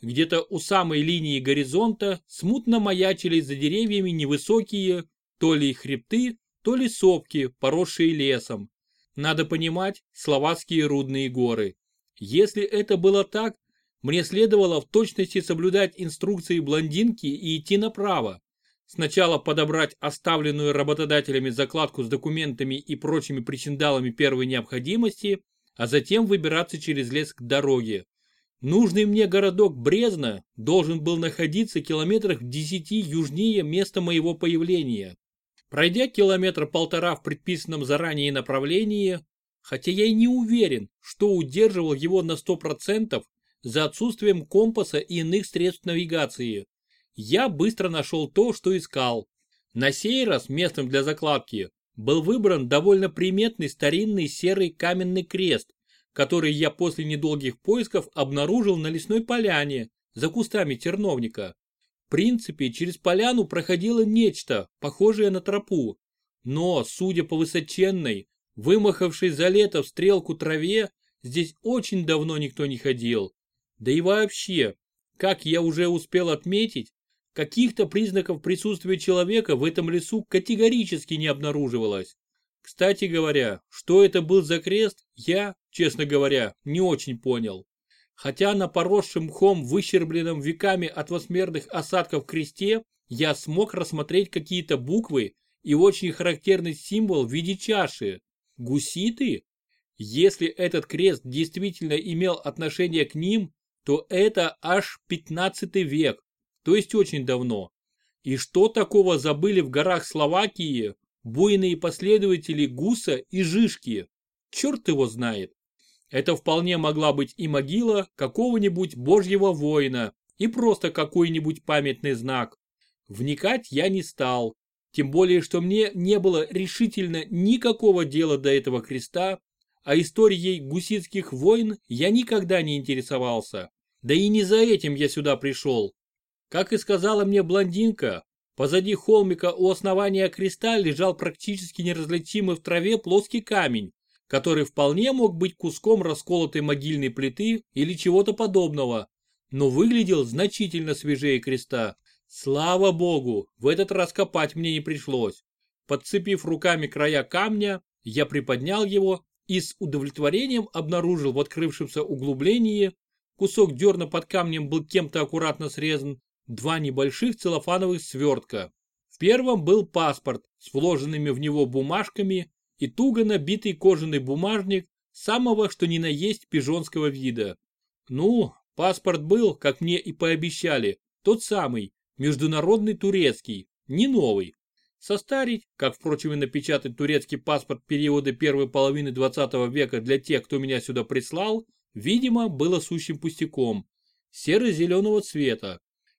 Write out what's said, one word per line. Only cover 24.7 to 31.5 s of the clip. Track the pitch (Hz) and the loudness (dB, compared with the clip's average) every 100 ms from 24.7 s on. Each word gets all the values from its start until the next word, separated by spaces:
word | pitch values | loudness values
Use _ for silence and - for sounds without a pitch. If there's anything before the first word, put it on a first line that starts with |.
| 127 131 226 226 - 202 196 _ _ _ | -8 -4 0 0 -2 -4 -4 _ _ _
а | - 117 | -6 0
затем | 143 - 208 | 0 2 2
выбираться | 220 196 151 160 175 156 | 2 2 2 -2 -2 -6
через | 165 143 120 | -4 -4 -2
лес | 143 147 | -4 -6
к | - | -10
дороге. | 120 139 147 131 110 101 - _ _ _ _ _ | -2 0 2 0 0 -6 -10 _ _ _ _ _
Нужный | 131 190 220 190 | 0 4 4 4
мне | 208 208 202 | 2 4 2
городок | 190 196 180 202 131 | 4 2 4 2 4
Брезно | 127 196 233 175 123 98 _ | 2 2 2 0 -4 -6 _
должен | - 110 185 156 165 | -8 2 2 2 -2
был | 156 170 | -2 -2
находиться | 165 - - | -2 -2 -2